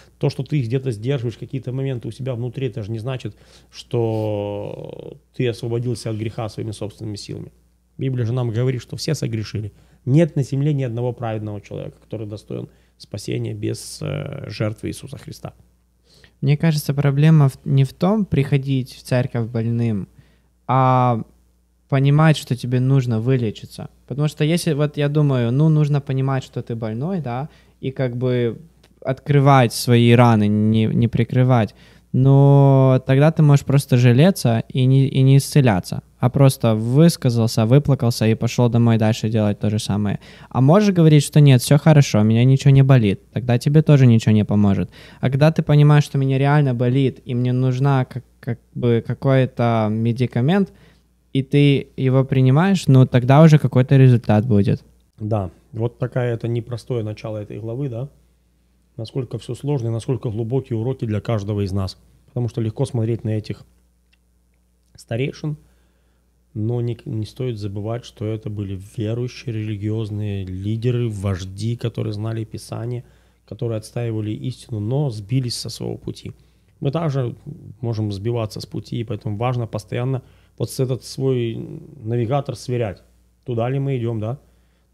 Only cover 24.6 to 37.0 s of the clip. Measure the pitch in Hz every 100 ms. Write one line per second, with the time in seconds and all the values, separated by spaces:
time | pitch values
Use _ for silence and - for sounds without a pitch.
24.6 | 170 143 147 147 143 151 147 131 117 131
25.6 | 156 151 147 147 - 135 135 131 - 123
26.6 | - 117 113 110 156 190 127 120 151 _
27.6 | _ _ 135 131 131 120 127 123 120 107
28.6 | - _ _ _ - 131 - 143 139 135
29.6 | 117 - - 120 120 120 120 110 104 107
30.6 | 110 110 110 120 117 - 117 123 127 123
31.6 | 104 _ _ _ _ 127 131 139 139 139
32.6 | 139 135 131 127 - 135 151 160 147 143
33.6 | - 139 - 123 123 120 180 190 123 113
34.6 | - 139 127 135 135 135 131 135 - 151
35.6 | 127 90 - - - - 127 - 135 -
36.6 | 117 110 117 135